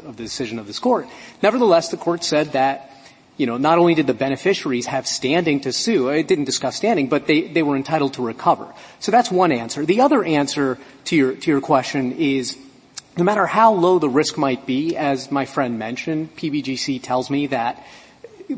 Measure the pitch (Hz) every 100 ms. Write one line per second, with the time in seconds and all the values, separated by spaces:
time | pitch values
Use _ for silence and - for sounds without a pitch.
0 | - 113 113 - 120 113 101 104 247 226
1 | 135 - - - 202 233 233 170 165 165
2 | - 170 - 151 151 135 135 139 - -
3 | - - _ - 123 120 147 170 170 165
4 | 139 113 135 135 185 190 156 123 120 139
5 | 123 - 127 160 165 143 135 120 - 208
6 | 127 151 160 180 135 127 131 - 208 233
7 | 135 147 139 156 - 165 147 139 135 160
8 | 139 135 120 113 175 156 - - - -
9 | - 220 240 180 180 127 117 - 156 202
10 | 269 277 170 151 139 - 139 127 - -
11 | - 165 131 - - 143 139 143 120 143
12 | 127 127 151 135 120 - - - _ -
13 | - - 175 208 175 196 226 208 175 185
14 | 156 127 151 - 143 127 - 127 160 170
15 | 147 135 131 139 139 - 131 117 110 123
16 | - 156 160 - 160 147 135 131 - 131
17 | - 127 123 143 143 135 117 - - -
18 | - _ - - -